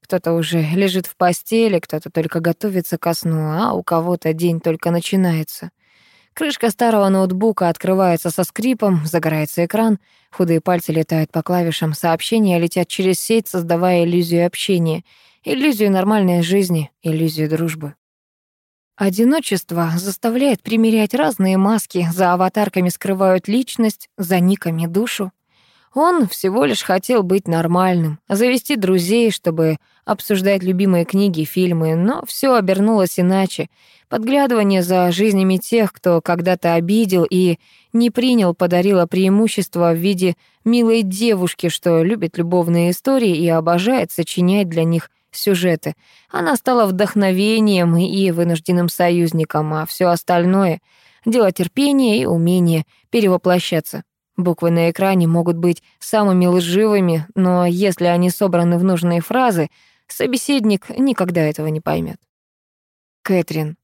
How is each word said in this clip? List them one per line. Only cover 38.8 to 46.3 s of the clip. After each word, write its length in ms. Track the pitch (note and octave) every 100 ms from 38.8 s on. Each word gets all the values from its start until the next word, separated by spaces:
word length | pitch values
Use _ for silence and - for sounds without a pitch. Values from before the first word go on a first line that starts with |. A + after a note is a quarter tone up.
| F#3+ F#3+ E3+
преимущество 840 | F#3 F#3+ G3+ A3 - F3+ F3 E3+
в 60 | E3
виде 400 | F#3 F#3 F#3 E3+ _ _
милой 380 | A3 A#3+ A3+ A3+
девушки, 640 | G3 F#3+ A#3 G3+ F3 - F3
что 340 | - F3+ E3
любит 360 | E3 A3 E3+ -
любовные 540 | E3+ F3+ E3+ E3+ E3+
истории 440 | F3+ - C4+ A3+ D#3+
и 140 | E3+
обожает 600 | E3 D#3+ F3 G3+ B3+ F3
сочинять 580 | - E3 - F3+ G3+ F#3
для 160 | E3 E3
них 240 | E3 - _ _ -
сюжеты. 580 | - F3+ F3+ D#3+ - - _ _
Она 260 | _